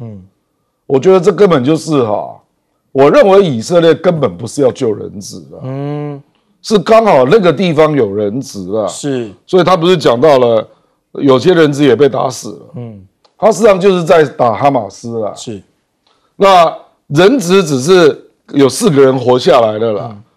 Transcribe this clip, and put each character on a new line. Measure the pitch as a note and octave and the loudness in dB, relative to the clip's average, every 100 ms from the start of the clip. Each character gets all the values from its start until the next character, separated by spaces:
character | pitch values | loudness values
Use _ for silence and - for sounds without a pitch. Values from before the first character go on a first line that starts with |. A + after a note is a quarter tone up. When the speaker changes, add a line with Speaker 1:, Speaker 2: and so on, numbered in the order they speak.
Speaker 1:
嗯。 | A#2 G2+ F#2 _ _ _ _ _ - | -20 -20 -20 _ _ _ _ _ -4
Speaker 2:
我 | C3+ | 0
觉 | F3 | 2
得 | F#3 | 2
这 | F3 | 2
根 | E3 G3+ | 2 2
本 | D#3 | 2
就 | B2 D#3+ | 0 -4
是 | D#3 D3 | -2 -4
哈， | A2 G2+ C2 G#1+ _ _ _ _ _ | -2 -4 -8 -16 _ _ _ _ _
我 | - C#3+ | 0 2
认 | C4 G#3+ | 4 4
为 | F#3+ | 4
以 | F#3 A#2 | 2 -2
色 | G#2+ F3 | -2 0
列 | E3 | 2
根 | D3 F#3 E3+ | 2 0 -2
本 | B2 F2 | -4 -6
不 | A#2 | -10
是 | - | -2
要 | C3 | -2
救 | G#2 B2 | -2 -4
人 | G2+ F#2+ G#2+ | -6 -10 -16
质 | F#2+ G2 C#2 | -18 -20 -20
啊。 | E2 | -16
Speaker 1:
嗯。 | B2+ C3+ C#3+ D3 D3 C#3+ _ _ _ _ | -14 -12 -10 -10 -12 -16 _ _ _ _
Speaker 2:
是 | - G#3 | -4 -2
刚 | F3 A3 | 2 2
好 | A3 D3+ | 2 2
那 | B2+ A3 | 2 2
个 | F3+ | 2
地 | D3+ F#3 | 0 -2
方 | D3+ D#3 | 0 0
有 | C#3+ G#2+ | 0 -2
人 | G2+ G#2 A#2+ | -2 -4 -6
质 | - G2+ F2+ | -10 -12 -8
啊。 | A2 G2 | -6 -6
Speaker 1:
是。 | - D3 B2+ A2 F#2 _ | -8 -8 -8 -8 -14 _
Speaker 2:
所 | F#3 | 0
以 | |
他 | F3 F#3 | 2 0
不 | E3+ | 2
是 | F3+ | 0
讲 | C#3+ A#2+ | 0 2
到 | D3+ C3+ | 4 4
了 | A#2+ A2+ - _ _ _ _ | 2 0 -2 _ _ _ _
有 | - C#3+ C3 | -4 0 2
些 | E3+ | 2
人 | E3+ D3+ | 2 2
质 | C#3+ | 2
也 | C#3+ A2+ | 2 4
被 | C#3+ | 2
打 | C3 C3+ | 0 -6
死 | B2 A2+ | -8 -14
了。 | - - C#3 | -18 -18 -18
Speaker 1:
嗯。 | A#2 G#2 F#2+ _ _ _ | -18 -20 -20 _ _ _
Speaker 2:
他 | G3 | -2
实 | F3+ | 2
际 | |
上 | A3 F#3+ | 2 2
就 | G3 | 0
是 | F3+ | 0
在 | D#3+ E3+ | 2 2
打 | D3 - B2 | 2 0 -2
哈 | G#2 C#3 | 0 0
马 | C3+ G2 | -2 -6
斯 | - A#2+ A#2 | -12 -12 -8
啊。 | G2+ | -8
Speaker 1:
是。 | D#2+ - G#2 - _ _ _ _ _ _ _ | -10 -14 -16 -18 _ _ _ _ _ _ _
Speaker 2:
那 | G3 F#3 E3 - - _ _ | 2 4 2 -2 -16 _ _
人 | C#3+ F#3+ C4+ | 0 2 2
质 | E3+ F#3+ | 0 0
只 | D#3+ C3+ | 0 -4
是 | C#3 F#3 D#3 - - _ _ | 0 2 4 0 -10 _ _
有 | C#3+ C3+ | 0 0
四 | - A3 | 0 0
个 | C#3 | 2
人 | C3+ C3 | 2 2
活 | A#2+ B2+ | 0 0
下 | F3+ C#3 | 2 2
来 | A2+ G#2+ | 2 -2
了 | A2+ | -4
啦， | G2+ A#2 | -4 -8
Speaker 1:
嗯。 | G2+ _ | -16 _